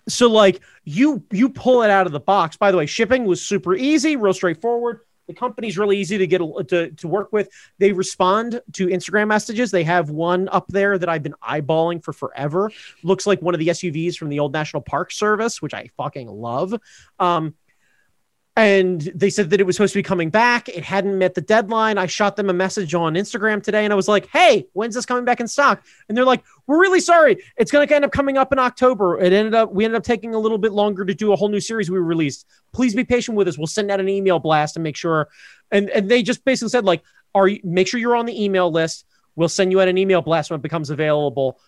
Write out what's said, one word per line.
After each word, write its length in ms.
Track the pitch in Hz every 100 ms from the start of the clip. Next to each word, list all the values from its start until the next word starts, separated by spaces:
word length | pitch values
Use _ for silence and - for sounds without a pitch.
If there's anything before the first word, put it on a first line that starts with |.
| -
So, 220 | - 240
like, 320 | 220 196 185 _ _ -
you, 380 | 147 285 254 -
you 180 | 190 254
pull 340 | - 247 254
it 80 | 220
out 160 | 196 185
of 60 |
the 80 | 147
box. 340 | - 196 165 -
By 160 | 202
the 60 | 185
way, 80 | 147
shipping 400 | - 220 254 226
was 160 | 175
super 340 | - 202 170 190
easy, 400 | 262 311 277 285
real 180 | 208
straightforward. 680 | 185 180 160 233 233 240 226 _ _ -
The 60 |
company's 440 | 170 247 220 226 175
really 200 | 208 202
easy 220 | 170 208
to 80 | 185
get 120 | 180
a, 240 | 165 170 175
to, 220 | 180 170
to 160 | 160 170
work 260 | 190 196
with. 160 | 214 202 - - -
They 120 | 190
respond 680 | 185 190 - 185 208 233 233 -
to 140 | - 185
Instagram 400 | 185 170 196 214
messages. 440 | 214 208 220 240
They 120 | 185
have 280 | 160 180 156
one 360 | 151 170 180 190
up 180 | 190 -
there 280 | 185 196 196
that 100 | 170
I've 140 | 165
been 100 | 151 -
eyeballing 580 | 113 143 139 160 165 170
for 100 | 156
forever. 580 | 147 - - 143 165 214 - - -
Looks 220 | 170 185 -
like 140 | 196
one 140 | 160 175
of 40 |
the 120 | 160
S 100 | 165
U 100 | 180
Vs 240 | 151 170 165
from 140 | 156
the 100 | 143
Old 140 | 147
National 300 | 156 151 151
Park 280 | - 143 180
Service, 520 | - 208 208 226 -
which 100 | 147
I 160 | 104 117 -
fucking 300 | 135 147 120
love. 480 | 101 117 123 185 220 _ - _ -
Um, 360 | 180 175 160 - _ _ _ _ _ _ _ _ _ -
and 440 | 214 196 185 180 151
they 160 | 165 202
said 200 | 202 180
that 100 | 190
it 60 | 185
was 100 | 180
supposed 160 | 202
to 80 | 202
be 40 |
coming 260 | - 190 165
back. 400 | 214 240 240 240
It 160 | 180 135
hadn't 320 | 190 196 190
met 160 | 185
the 80 | 180
deadline. 560 | 151 214 196 226 220 202
I 80 | 185
shot 320 | - 202 202
them 120 | 202
a 40 |
message 400 | 180 185 185 175
on 220 | 170 165 160
Instagram 460 | 208 233 214 208
today 220 | 208 214
and 80 | 208
I 60 | 208
was 100 | 190
like, 200 | 208 -
"Hey, 400 | 302 349 214 -
when's 240 | 180 226 220
this 100 | 214
coming 200 | 247 247
back 160 | 240
in 60 | 233
stock?" 340 | - 285 208 _ _ -
And 100 | 214
they're 60 |
like, 180 | 254 240 _ _ -
We're 120 | 302
really 200 | 370 359
sorry. 420 | 339 339 302 202 - -
It's 120 | 233
gonna 160 | 285 294
end 200 | 294 285
up 60 |
coming 260 | 285 277 269
up 140 | 262
in 80 | 269
October. 600 | 247 - 254 240 190 170
It 140 | 180
ended 200 | 190 220
up, 180 | 226 226
we 120 | 190 220
ended 120 | 226
up 60 |
taking 300 | - 233 233
a 60 | 220
little 180 | 220 220
bit 140 | 214
longer 340 | 208 208 190 190
to 80 |
do 180 | 175 214
a 40 | 196
whole 140 | 208
new 100 | 208
series 320 | - 226 180
we 80 | 185
released. 480 | 170 165 151 123 _ _ _
Please 240 | - 247 214
be 80 |
patient 340 | 254 247 247 214
with 100 | 180
us. 100 | 147
We'll 100 | 156
send 240 | 208 208
out 80 | 196
an 100 | 190
email 300 | 196 190 170
blast 380 | 160 156 151 -
and 60 |
make 120 | 160 147
sure, 320 | 170 160 147 _ - - -
and, 180 | 202 202
and 200 | - 190
they 140 | 240
just 200 | 220 240 -
basically 240 | 254 226
said, 160 | 240 196
like, 180 | 170 _ _ _
"Are 140 | 196 196
you, 120 | 208
make 240 | 185 175 185
sure 120 | 240
you're 160 | 233 240
on 100 | 233
the 160 | 196
email 280 | 208 190 180
list. 340 | 160 160 - _ _ _ -
We'll 140 | 165
send 240 | - 185
you 80 | 185
out 80 | 185
an 80 | 185
email 240 | 190 180
blast 280 | 156 165 147
when 100 | 160
it 40 |
becomes 260 | 147 165 143
available. 680 | 147 151 151 147 131 135 127